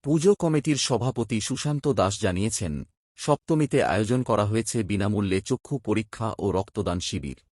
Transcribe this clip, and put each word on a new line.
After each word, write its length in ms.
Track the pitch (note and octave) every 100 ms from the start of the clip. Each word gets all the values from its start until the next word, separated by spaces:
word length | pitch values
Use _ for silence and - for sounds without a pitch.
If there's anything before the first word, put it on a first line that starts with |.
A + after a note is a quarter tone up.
পুজো 320 | C#3 D#3 F3+
কমিটির 420 | G3+ E3+ D#3 D3+ C#3
সভাপতি 640 | - A#2+ B2 A#2+ A2 A2
সুশান্ত 520 | - B2+ D3 D3 D3
দাস 280 | A2 F#2+ G2+
জানিয়েছেন, 640 | G2+ F#2 G#2+ - F2 C#2+ - _ _ -
সপ্তমীতে 680 | - C#3+ - D#3+ D3 C#3+
আয়োজন 400 | B1+ F#2 G#2+ B2+
করা 220 | B2 G#2+
হয়েছে 380 | G#2 A2 A2+ A#2+
বিনামূল্যে 580 | F#2+ G2+ G2 G#2 G2+ F#2+
চক্ষু 380 | - B2+ - C#3
পরীক্ষা 560 | - G#2+ G#2+ - A2+ -
ও 140 | G2+
রক্তদান 480 | F#2 G2 - F#2+ F2
শিবির। 360 | - F2+ C#2 B1+ _